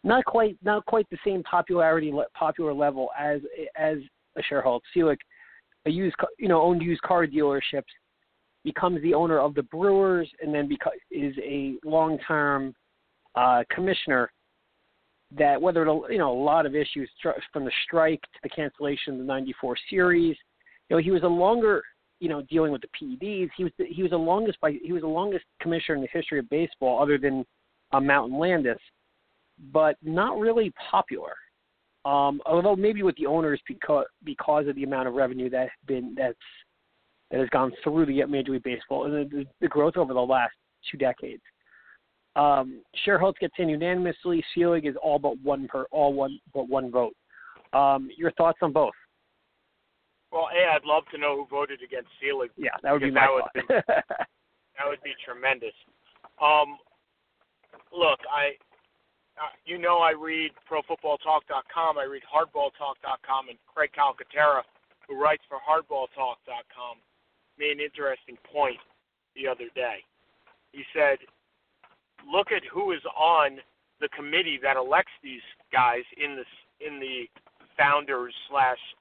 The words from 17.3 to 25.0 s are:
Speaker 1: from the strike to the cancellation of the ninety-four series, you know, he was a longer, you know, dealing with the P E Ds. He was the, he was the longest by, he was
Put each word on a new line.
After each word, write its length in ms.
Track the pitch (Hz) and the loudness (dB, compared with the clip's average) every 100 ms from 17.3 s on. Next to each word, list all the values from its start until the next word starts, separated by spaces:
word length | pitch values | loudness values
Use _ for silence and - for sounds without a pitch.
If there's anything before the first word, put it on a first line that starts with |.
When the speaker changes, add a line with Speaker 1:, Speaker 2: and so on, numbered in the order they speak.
| - - | -4 -8
Speaker 1:
from 100 | 147 | -8
the 80 | 131 - | -4 -6
strike 360 | - 170 160 160 | -2 2 2 0
to 180 | - - | -8 -14
the 60 | 143 | -10
cancellation 640 | - 147 _ 147 143 - | -6 -8 _ -6 -4 -6
of 60 | 131 | -8
the 60 | |
ninety-four 500 | 131 135 131 123 127 123 - | -4 -4 -6 -6 -6 -6 -4
series, 460 | 190 180 175 165 147 _ _ _ _ _ | 2 4 4 2 0 _ _ _ _ _
you 60 | |
know, 60 | 165 | 2
he 100 | 165 | 4
was 120 | 185 | 2
a 40 | 175 | 2
longer, 560 | 175 190 233 220 185 - _ _ _ | 4 4 4 4 2 -2 _ _ _
you 100 | 170 | -4
know, 120 | 147 | -4
dealing 280 | - 160 156 | -2 0 2
with 100 | 135 | -2
the 60 | - - | -8 -12
P 80 | |
E 100 | 156 254 | -10 -8
Ds. 340 | 196 196 175 - | -6 -4 -4 -4
He 60 | |
was 100 | 180 - | -6 -4
the, 80 | |
he 160 | 160 165 | -6 -2
was 100 | 180 | 0
the 60 | 170 | 0
longest 420 | 165 190 220 - | 2 2 0 0
by, 160 | 156 143 | -2 -2
he 120 | 160 | -4
was 80 | 175 | -4